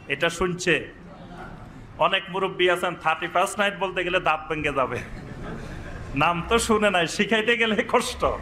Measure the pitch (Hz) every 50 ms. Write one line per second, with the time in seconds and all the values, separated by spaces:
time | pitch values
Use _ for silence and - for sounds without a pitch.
0 | - - 139 - 170 170 170 - 190 180 170 180 - 180 156 127 101 - - -
1 | - - - - - - - - - - - - - - - - - - - -
2 | 156 175 190 190 - 175 180 190 190 190 185 160 180 180 175 175 190 180 165 -
3 | - 160 160 - 175 165 - 175 190 196 - 214 202 202 185 170 190 190 180 185
4 | 170 175 180 180 - 165 156 156 - - 160 156 147 147 135 135 127 117 123 107
5 | - - - - - - - - - - - - - - - - - - - -
6 | - - - 139 151 170 175 170 165 - 226 226 226 - 214 214 208 202 190 175
7 | 165 151 - - 202 - 226 220 220 240 240 226 233 220 208 220 247 - - 240
8 | 233 - - - 170 131 107 -